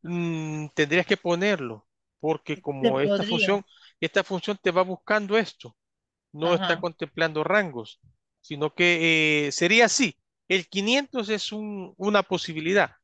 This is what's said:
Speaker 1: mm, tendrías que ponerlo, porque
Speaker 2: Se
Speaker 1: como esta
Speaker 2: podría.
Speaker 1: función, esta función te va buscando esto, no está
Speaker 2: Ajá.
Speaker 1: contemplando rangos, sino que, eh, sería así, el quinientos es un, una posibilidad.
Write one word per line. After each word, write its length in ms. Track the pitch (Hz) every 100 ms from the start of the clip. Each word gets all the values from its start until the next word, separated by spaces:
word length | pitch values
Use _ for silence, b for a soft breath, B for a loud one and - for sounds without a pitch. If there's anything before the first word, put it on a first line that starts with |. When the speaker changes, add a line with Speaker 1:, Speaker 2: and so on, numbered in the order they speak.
Speaker 1:
mm, 640 | 165 175 170 165 156 151 151 -
tendrías 300 | 147 170 175
que 120 | 196
ponerlo, 680 | 175 170 196 196 127 110 _ _ _ _
porque 380 | 151 151 - 151 - 139
Speaker 2:
Se 100 | 135
Speaker 1:
como 80 | 135
esta 220 | 147 202
Speaker 2:
podría. 0 |
Speaker 1:
función, 420 | 202 175 190 202 - b b b
esta 240 | 160 -
función 340 | 185 185 - 202
te 100 | 190
va 120 | 175
buscando 540 | 185 185 - 214 202 220
esto, 380 | 214 - 120 _ _ _ _ _ _
no 220 | 147 160 175
está 220 | 185 170
Speaker 2:
Ajá. 0 |
Speaker 1:
contemplando 640 | 175 165 156 - 165 156
rangos, 580 | 156 202 185 123 107 - _ _ _ _
sino 320 | - 147 151 -
que, 720 | 175 170 165 160 156 151 147
eh, 40 |
sería 340 | - 170 220 226
así, 320 | - 220 - _ _ _
el 200 | 185 170
quinientos 600 | 196 202 262 277 262 208
es 220 | 214 -
un, 420 | 214 214 202 185 -
una 260 | 196 208
posibilidad. 680 | 190 185 - 156 160 196 147 _